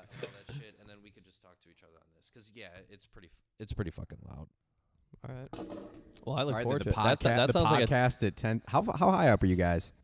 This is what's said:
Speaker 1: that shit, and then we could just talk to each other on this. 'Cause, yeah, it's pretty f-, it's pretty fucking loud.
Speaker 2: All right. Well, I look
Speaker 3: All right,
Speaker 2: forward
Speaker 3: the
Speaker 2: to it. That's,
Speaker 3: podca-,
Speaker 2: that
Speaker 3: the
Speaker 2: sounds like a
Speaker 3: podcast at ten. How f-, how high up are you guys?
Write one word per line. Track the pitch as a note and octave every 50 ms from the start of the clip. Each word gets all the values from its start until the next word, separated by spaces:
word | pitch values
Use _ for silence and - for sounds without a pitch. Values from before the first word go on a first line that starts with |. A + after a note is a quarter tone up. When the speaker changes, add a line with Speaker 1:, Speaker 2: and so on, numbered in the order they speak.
| F#2 - - -
Speaker 1:
that | - - - - - - A#2+
shit, | C#3+ A#2+ G#2+ G#2 _
and | G#2+ G#2
then | G#2 G#2 G2+
we | G#2+
could | G2+ A2+ F#2
just | F#2 F#2 _
talk | _ F#2 F2+ _
to | _ E2+
each | E2 _ F#2
other | D#2+ E2
on | D#2+ D#2+ D#2+ D#2+ E2
this. | _ _ _
'Cause, | B2 G#2+ G#2+ G#2
yeah, | A#2 G#2 F2+ E2+ F#2 F#2 _
it's | G2+ G2+ -
pretty | _ _ A#2+ F#2 E2+
f-, | _ _ _ _ _ _
it's | A2 G#2+ -
pretty | - G#2 E2
fucking | - - - - - - - -
loud. | C2+ C#2 D#2 - _ _ _ _ _ _ _ _ _ _ _ _ - - - B2
Speaker 2:
All | C3
right. | B2+ C3 - - - - - - - - - - - - - - - -
Well, | A#2 C3+
I | - C3+
look | D3
Speaker 3:
All | B2+ A2
right, | A#2+
Speaker 2:
forward | A#2+ C3+ C#3+
Speaker 3:
the | -
Speaker 2:
to | -
it. | - A2 G#2+
That's, | A#2 C3+ - -
Speaker 3:
podca-, | - A#2 A#2+
Speaker 2:
that | B2 C3
Speaker 3:
the | -
Speaker 2:
sounds | F3 E3+ A2
like | A2+ A#2+ A#2 A2+
a | C#3
Speaker 3:
podcast | B2 B2 B2 A#2+ - - G2+
at | -
ten. | - - A2 A2+ A2 - -
How | - C#3+
f-, | G3 A#3+ - A#3+
how | F#3 F#3+
high | F#3+ G3 F3 C#3
up | A2 F#2+
are | -
you | F#2 F#2
guys? | F2 F2+ F2 F2 E2+ - - - _